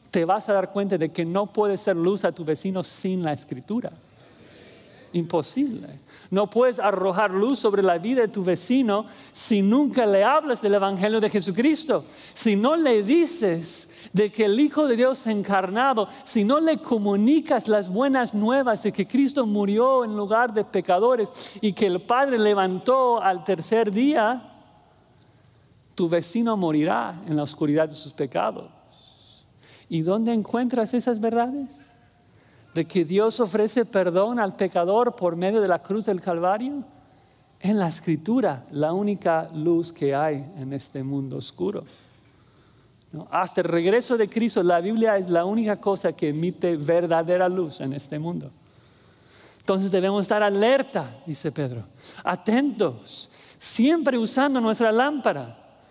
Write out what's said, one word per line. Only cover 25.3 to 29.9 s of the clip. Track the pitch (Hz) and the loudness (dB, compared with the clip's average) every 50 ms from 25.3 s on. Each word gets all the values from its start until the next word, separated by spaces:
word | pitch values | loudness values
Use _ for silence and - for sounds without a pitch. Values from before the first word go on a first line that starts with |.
| _ _ _ _ _ _ _ _ _ _ _ _ _ | _ _ _ _ _ _ _ _ _ _ _ _ _
tu | - 185 165 | -4 -2 0
vecino | 175 170 160 - - 233 233 233 220 | 0 0 -2 -2 -2 -2 0 0 0
morirá | 202 180 160 156 151 151 170 208 233 233 208 175 170 - | 0 0 0 2 2 2 2 0 -2 -2 -4 -8 -10 -6
en | 170 151 | -4 -2
la | 147 147 | -2 -2
oscuridad | 143 147 - 160 147 147 156 156 156 | -4 -4 -4 -2 0 2 2 0 0
de | 151 | -2
sus | - - 143 - | -10 -14 -14 -8
pecados. | - 147 127 - - 180 220 202 - - - - - _ _ _ _ _ - - - - - - - _ _ _ _ - - - - - | -6 -6 -4 -2 -2 -2 -2 -4 -8 -14 -18 -20 -20 _ _ _ _ _ -20 -20 -20 -20 -20 -20 -20 _ _ _ _ -20 -20 -20 -20 -12
¿Y | _ | _